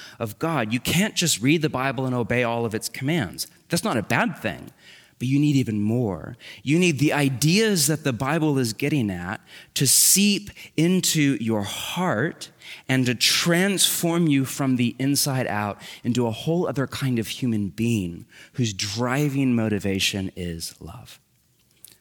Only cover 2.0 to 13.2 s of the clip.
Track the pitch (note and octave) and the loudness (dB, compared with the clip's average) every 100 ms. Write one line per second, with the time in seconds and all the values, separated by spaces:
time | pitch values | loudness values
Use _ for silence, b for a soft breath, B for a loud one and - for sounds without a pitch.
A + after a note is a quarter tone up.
2 | C3 B2 G#2+ A#2+ A#2+ A#2 A#2 G#2+ - - | -2 -2 0 0 2 0 -2 -4 -6 -6
3 | C3 E3+ F#2 - - b - E3+ A3 C3 | -2 -2 -2 -6 -12 b -6 -2 0 -2
4 | F3 C3+ A3+ D3 G#2+ C2 - B B B | 0 0 0 -2 -6 -8 -12 B B B
5 | B _ B2+ C#3 D3 C#3 A2+ G#2+ G#2 A#2+ | B _ 0 2 4 2 2 0 0 0
6 | A2+ E2+ - - B B B2+ D#3+ F3+ C3+ | 0 -4 -8 -14 B B 0 4 4 4
7 | D3 C#3+ C#3 B2 D3+ F#3+ A3+ F#3+ D3 D3+ | 2 2 2 2 2 4 2 2 2 0
8 | D3+ A2+ C3+ E3 D#3 C3+ A#2+ G#2 C#3+ D3+ | -2 -2 -2 0 2 2 -2 -2 -2 0
9 | G#2+ F2+ F2 A2 B B B - C3+ - | 0 -2 -6 -10 B B B -2 2 4
10 | - F#3+ G#3 G3+ G#3 B B - E3 F#3 | 4 4 4 2 -2 B B 0 2 2
11 | - D#3+ C#3+ C3+ A2 A2 G2+ - - F3 | 2 2 2 2 0 -2 -2 -6 -8 -4
12 | F3+ G#2+ D#3 - - B B B - C3 | -2 0 -2 -4 -16 B B B -2 0
13 | B2 A#2 | 2 2